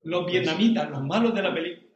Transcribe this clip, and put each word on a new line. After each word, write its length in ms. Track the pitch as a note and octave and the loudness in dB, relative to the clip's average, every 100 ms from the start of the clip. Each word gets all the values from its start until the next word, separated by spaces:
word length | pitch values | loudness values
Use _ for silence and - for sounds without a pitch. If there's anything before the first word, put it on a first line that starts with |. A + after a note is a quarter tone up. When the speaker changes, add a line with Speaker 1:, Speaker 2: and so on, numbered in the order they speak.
Speaker 1:
Los 180 | D#3+ F3 | -2 -4
Speaker 2:
Pues 100 | E3+ | 0
Speaker 1:
vietnamitas, 560 | F3 D#3+ E3+ A3+ G#3 C#3+ | 0 0 2 2 2 -2
los 120 | C#3 | -6
malos 300 | C#3 G#3 A#3 | -2 2 2
de 80 | G3+ | 2
la 120 | F#3 | -2
película 340 | E3 E3+ F3 _ | -2 -6 -10 _